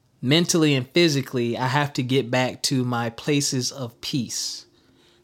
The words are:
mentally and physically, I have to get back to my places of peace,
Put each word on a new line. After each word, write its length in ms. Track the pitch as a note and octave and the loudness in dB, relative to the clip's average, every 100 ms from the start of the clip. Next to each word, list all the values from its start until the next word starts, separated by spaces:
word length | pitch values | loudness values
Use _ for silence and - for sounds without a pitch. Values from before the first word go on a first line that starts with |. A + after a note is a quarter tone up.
| _ _ | _ _
mentally 540 | A#2+ D#3+ F3 F3 D3+ | 2 2 4 4 4
and 140 | C3+ B2 | 2 0
physically, 680 | F3 E3+ C#3 C3 B2+ A#2+ A2 | 2 4 2 -2 -2 -2 0
I 120 | B2+ | 0
have 240 | C#3+ C#3+ | 0 0
to 80 | - | -2
get 280 | B2 C3+ A#2 | 0 0 2
back 320 | B2+ B2+ - | 0 0 -2
to 200 | - C3 | -2 0
my 260 | B2 A#2+ A#2 | 0 -2 -4
places 640 | - - C#3+ C#3 C3 B2 | -6 -2 0 0 -2 -4
of 260 | - A#2+ - | -6 -10 -10
peace, 680 | - C#3+ G#2 - - - - _ _ _ _ _ | -6 -4 -4 -6 -8 -10 -16 _ _ _ _ _